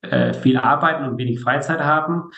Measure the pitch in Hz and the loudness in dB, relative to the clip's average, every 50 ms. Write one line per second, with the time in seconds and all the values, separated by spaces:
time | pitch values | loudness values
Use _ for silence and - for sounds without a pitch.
0 | - - - 127 120 117 - - - 131 127 131 131 117 139 151 - 160 156 160 | -6 -2 0 0 2 0 0 0 2 2 2 4 4 2 2 4 2 0 0 0
1 | 139 127 120 123 127 123 120 120 - 123 131 151 160 - 165 160 147 143 151 156 | -4 -4 -4 -4 -2 -4 -4 -2 -2 -2 -2 -2 0 -2 -4 -2 2 2 2 2
2 | 156 160 170 170 170 - - | 2 0 -2 -4 -4 -8 -14